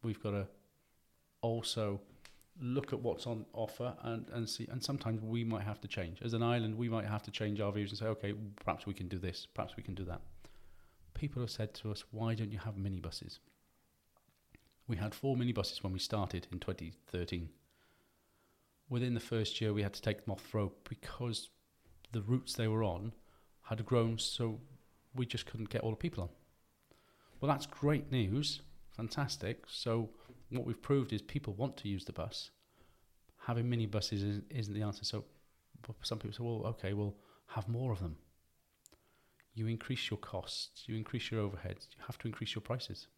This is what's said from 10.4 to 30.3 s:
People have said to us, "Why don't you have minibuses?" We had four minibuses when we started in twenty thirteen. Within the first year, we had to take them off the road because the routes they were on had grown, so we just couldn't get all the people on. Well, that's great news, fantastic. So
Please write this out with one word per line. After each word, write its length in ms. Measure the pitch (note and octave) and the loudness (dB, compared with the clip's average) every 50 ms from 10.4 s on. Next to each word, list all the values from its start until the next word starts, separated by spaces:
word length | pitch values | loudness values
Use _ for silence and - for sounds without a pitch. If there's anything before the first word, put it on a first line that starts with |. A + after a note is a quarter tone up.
| - - - - - - - - - - - _ - - - | -16 -16 -18 -18 -18 -18 -18 -20 -20 -20 -20 _ -20 -8 -6
People 280 | - - C#3+ - B2+ B2 | -2 -2 -2 0 -2 -2
have 80 | A2+ | -2
said 240 | - - A2 G#2+ - | 0 -2 -2 -2 -2
to 160 | - - A2 | -4 -4 -4
us, 140 | G#2+ G#2 - - - | -4 -4 -6 -8 -4
"Why 240 | G#2+ A2+ A2+ A2+ | 0 2 2 4
don't 160 | G#2+ A2+ G#2 A2 | 2 2 0 0
you 60 | G#2 | -2
have 180 | - A2+ G#2 | -2 -2 -2
minibuses?" 640 | G2 G2 G2+ F#2+ F2+ E2+ E2 - - - - - - _ - _ _ _ _ _ _ _ _ _ _ _ _ _ _ _ _ _ _ _ _ - - _ _ _ _ _ | 0 0 0 0 0 -2 -4 -6 -6 -8 -8 -12 -12 _ -20 _ _ _ _ _ _ _ _ _ _ _ _ _ _ _ _ _ _ _ _ -20 -20 _ _ _ _ _
We 100 | - A#2+ | -2 0
had 200 | F2+ F#2+ G#2+ G#2 | 2 2 0 -2
four 200 | - - C#3 C3+ | 0 2 2 4
minibuses 460 | B2 B2 B2 A#2 G2+ G2 - - - - | 4 4 4 4 4 2 0 0 -2 -2
when 100 | G2 F#2 | 0 0
we 60 | F#2+ | 0
started 480 | - - - G#2+ G2 F2 - F2+ - - - | 0 0 2 2 2 2 0 -4 -4 -4 -6
in 80 | F2+ | -4
twenty 320 | - - F#2 - D#2+ D#2+ - - _ - | -2 -2 -2 -2 -4 -8 -8 -10 _ -4
thirteen. 380 | - F2+ F2 E2+ - F2 E2 D#2 - - _ _ _ _ _ _ _ _ _ _ _ _ _ _ _ _ _ _ _ _ _ _ _ _ _ - | -2 -2 0 0 0 -2 -2 -4 -8 -14 _ _ _ _ _ _ _ _ _ _ _ _ _ _ _ _ _ _ _ _ _ _ _ _ _ -2
Within 260 | C3 B2 A#2+ B2+ A#2+ | 0 2 4 4 4
the 60 | A#2 | 2
first 400 | - - - A2+ A2 G2+ - - | 2 2 2 2 4 2 2 2
year, 120 | A2+ G#2+ G#2 | 2 4 4
we 100 | G#2+ G#2 | 4 4
had 120 | G2+ G2+ | 2 0
to 80 | - - | 0 0
take 220 | A2+ G#2 - - | 0 0 0 0
them 60 | - | -4
off 180 | G2 - - - - | -4 -4 -4 -2 0
the 60 | A2 | 2
road 120 | G#2 F#2+ - - - - | 2 2 0 -4 -10 -10
because 600 | A#2+ - - - - - C3 A#2+ A2+ - - - _ _ _ _ _ _ _ - - - - - - | -10 -8 -8 -10 -6 -4 -2 -2 -2 -2 -4 -8 _ _ _ _ _ _ _ -20 -20 -20 -16 -4 -2
the 100 | A#2 G2+ | -2 4
routes 320 | G#2 B2 B2+ - - - | 4 4 4 4 0 -2
they 140 | - A#2 A2 | 2 4 4
were 160 | A2 A2 A2+ | 6 6 4
on 300 | G2+ E2+ F2 G2+ A2+ A2 - - - - - - _ - - - | 4 2 2 -2 -4 -6 -8 -18 -20 -20 -20 -20 _ -20 -20 -4
had 220 | - A2+ A2+ A2+ | -4 -2 -2 2
grown, 320 | - B2+ A#2+ A2+ A#2 A2+ | 6 6 8 8 6 4
so 440 | A2 - - - - A#2+ A2+ A2 A2+ B2 - - - - - - - _ - - | 2 0 -2 0 2 2 0 0 -2 -6 -14 -20 -20 -20 -20 -20 -20 _ -10 -2
we 140 | B2+ B2+ | -2 -2
just 200 | A#2+ - A#2 - | 0 0 -4 -4
couldn't 240 | - - A2+ A2+ G#2+ | -4 -6 -6 -6 -2
get 100 | - A2+ | -2 0
all 100 | - A2+ | 2 2
the 60 | A2 | 0
people 260 | - - F3 - - F2+ | 2 0 -2 0 0 -4
on. 60 | E2+ - - - _ _ _ _ _ _ _ _ _ - - _ - - _ - - - - | -4 -4 -10 -20 _ _ _ _ _ _ _ _ _ -20 -20 _ -20 -20 _ -20 -20 -10 -2
Well, 100 | - C#3 | 2 4
that's 160 | D3 C3+ - | 4 4 2
great 460 | - - - - C#3+ D3+ C#3+ D3 - B2+ | -6 -6 2 4 6 6 6 4 2 4
news, 480 | C3 A2+ F#2+ G2 C3 D3 C#3+ - - - - - - - - - | 4 4 6 4 4 2 2 -2 -4 -8 -12 -16 -16 -16 -14 -8
fantastic. 720 | - A#2 A2+ - - C#3+ - - - - F#2+ A#2+ - - | -6 -6 -4 0 0 0 0 0 -2 -2 -2 -2 -4 -6
So 440 | - - - - B2 A2+ A#2 A2+ A2 - - - - | -10 -8 -4 0 2 4 4 2 0 -4 -12 -18 -20